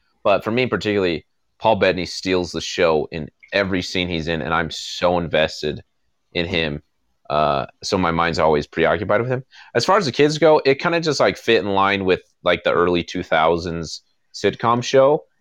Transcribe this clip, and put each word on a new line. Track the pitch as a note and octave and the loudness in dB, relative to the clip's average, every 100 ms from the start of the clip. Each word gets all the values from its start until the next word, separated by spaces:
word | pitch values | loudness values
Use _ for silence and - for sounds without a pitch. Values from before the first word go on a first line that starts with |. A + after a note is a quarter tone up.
| _ _ | _ _
But | G#2 F#2+ | 0 0
for | A2 | 0
me | A#2 B2+ | -2 0
particularly, | G2+ G#2+ G2+ F#2 D#2 - _ _ _ | 0 0 0 0 -2 -6 _ _ _
Paul | A2 G#2+ | 0 2
Bettany | F#2+ F2+ E2 | 2 0 -4
steals | - F#2+ F2+ F2 | -8 -2 -2 -2
the | E2 | -6
show | - - F2 D#2 - | -8 0 2 2 -2
in | D#2+ D2 - _ | -8 -12 -16 _
every | G2 G2 F#2+ | -4 -2 -2
scene | - F#2+ F2+ | -4 -4 -4
he's | E2+ D#2+ | -4 -4
in, | E2 | -4
and | C#2 | -2
I'm | E2 E2 | -2 -4
so | - - - F2 F2+ | -8 -12 -4 0 0
invested | E2 D#2 D#2 - D#2 D2 - _ _ _ _ | 0 0 0 -2 -8 -8 -12 _ _ _ _
in | F2 E2+ | -6 -4
him. | F2+ D#2+ D2 - _ _ _ - | -2 -2 -6 -12 _ _ _ -6
Uh, | D2 D2 C#2 - _ | 0 0 0 -4 _
so | - G2 | -4 -2
my | F2 | 0
mind's | E2 E2+ E2 | 0 0 0
always | D#2+ D2+ D2 | 2 2 -2
preoccupied | - D#2+ E2+ F#2+ G#2 | -2 0 0 0 -2
with | A#2+ | -2
him. | B2+ - - - | -6 -8 -20 -6
As | A#2 | -2
far | A#2+ G3+ | 2 2
as | |
the | D#3 | 0
kids | - D3 D3+ | 2 2 4
go, | D#3+ D#3 | 4 4
it | C3 C#3 | 4 0
kinda | F3+ E3+ | 0 0
just, | E3 C#3 | -2 0
like, | A#2+ F2+ | 0 0
fit | - A2+ | 2 2
in | G2 | 2
line | G2 G2 G2 | 0 2 2
with, | F#2 F2+ - _ | 2 0 -2 _
like, | E2+ F2 | -2 0
the | - | 0
early | C#2+ F2 F2 | 2 2 0
two | E2+ F2+ | -2 -8
thousands | F2 E2 D#2+ E2+ F2 E2+ D#2 - - _ _ | -2 2 2 2 -2 -6 -8 -12 -18 _ _
sitcom | - G2+ - A#2 A#2+ | -4 -4 0 0 0
show, | B2+ C3 C3+ D3+ - _ | 2 4 4 2 -4 _